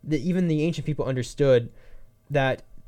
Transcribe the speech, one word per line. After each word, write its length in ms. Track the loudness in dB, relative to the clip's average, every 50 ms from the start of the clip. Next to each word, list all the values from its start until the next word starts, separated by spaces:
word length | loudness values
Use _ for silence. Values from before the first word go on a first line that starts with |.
| -4
that 160 | -2 -4 -2
even 260 | 0 0 0 0 2
the 160 | 2 2 2
ancient 220 | 0 0 -2 -2 -4
people 220 | -4 -4 -2 -2
understood 680 | -2 -2 -4 -4 -6 0 2 4 6 6 4 4 0 -12 -18 -20 -18 -18 -18 -18 -20 _ _ _ _
that 340 | -2 0 0 0 -2 -4 -8 -18 -20 -20 -20